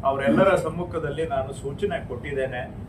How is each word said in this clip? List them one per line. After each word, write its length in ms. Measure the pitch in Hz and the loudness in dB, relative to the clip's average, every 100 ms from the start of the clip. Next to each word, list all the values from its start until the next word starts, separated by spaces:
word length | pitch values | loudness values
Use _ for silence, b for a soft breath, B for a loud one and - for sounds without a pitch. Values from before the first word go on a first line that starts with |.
| 131 | 0
ಅವರೆಲ್ಲರ 500 | 135 135 160 190 175 | 2 4 6 8 6
ಸಮ್ಮುಖದಲ್ಲಿ 720 | 165 170 175 165 147 143 165 | 2 -4 -4 -4 -4 -2 -2
ನಾನು 260 | 135 135 | -2 -2
ಸೂಚನೆ 540 | - - - 196 165 - | -6 -8 -2 -2 -2 -6
ಕೊಟ್ಟಿದ್ದೇನೆ. 680 | 123 160 135 131 123 123 - | -8 -4 -2 -2 -4 -8 -10